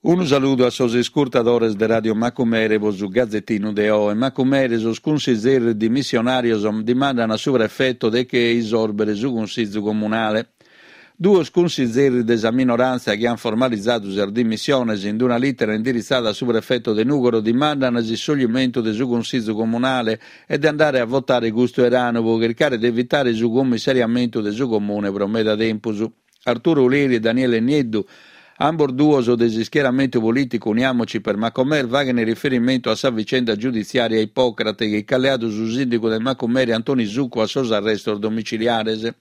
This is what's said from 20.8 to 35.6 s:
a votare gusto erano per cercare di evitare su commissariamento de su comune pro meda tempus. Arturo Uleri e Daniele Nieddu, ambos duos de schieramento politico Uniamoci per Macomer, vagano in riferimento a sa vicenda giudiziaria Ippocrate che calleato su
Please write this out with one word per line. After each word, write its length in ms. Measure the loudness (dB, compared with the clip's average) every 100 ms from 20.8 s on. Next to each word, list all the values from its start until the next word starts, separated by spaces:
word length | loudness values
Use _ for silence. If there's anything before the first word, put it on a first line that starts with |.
| 2 2
a 40 |
votare 460 | 0 -2 0 0 0
gusto 340 | 0 0 2
erano 380 | 2 2 0 0
per 240 | 0 0 0
cercare 320 | 0 0 2
di 80 | 0
evitare 480 | 0 0 0 2
su 160 | 0 0
commissariamento 920 | 2 0 0 0 0 2 0 -2 -2
de 120 | -4
su 160 | -4 -2
comune 420 | -2 -2 -4 -4
pro 160 | -2 -2
meda 300 | 0 0 2
tempus. 500 | 0 -2 -4 -4 -6 _ _ _
Arturo 400 | -4 0 2 4
Uleri 320 | 4 4 2 2
e 20 |
Daniele 400 | 2 0 2 0
Nieddu, 480 | 2 0 0 -2 -6 -14 -20 -20 -20 _
ambos 360 | -2 0 -2
duos 400 | 2 4 4 2
de 160 | 2 2
schieramento 680 | 0 -2 0 2 2 0 0
politico 520 | 0 0 -2 -4 -2
Uniamoci 500 | 0 0 0 -2 -4
per 160 | -4 -2
Macomer, 500 | -2 -2 0 0 0
vagano 340 | 0 0 0
in 40 |
riferimento 640 | 0 -2 -2 0 0 0 -2
a 60 |
sa 160 | -2 -2
vicenda 440 | -2 -2 -2 0
giudiziaria 640 | -2 -2 -4 -2 -2 0 0
Ippocrate 680 | -2 0 0 0 -4 -2 -2
che 160 | -2
calleato 460 | -2 0 0 0 -2
su 160 | -4